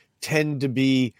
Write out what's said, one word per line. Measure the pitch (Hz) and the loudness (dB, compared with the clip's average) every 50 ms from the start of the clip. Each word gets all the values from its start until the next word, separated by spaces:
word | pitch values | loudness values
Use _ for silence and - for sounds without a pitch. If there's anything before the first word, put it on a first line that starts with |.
| _ _ _ - | _ _ _ -12
tend | - - 160 156 156 151 147 135 | -6 -2 0 0 0 0 -2 -2
to | 139 135 | -4 -2
be, | 120 131 135 135 131 131 127 113 - | 0 0 2 2 2 2 0 -2 -4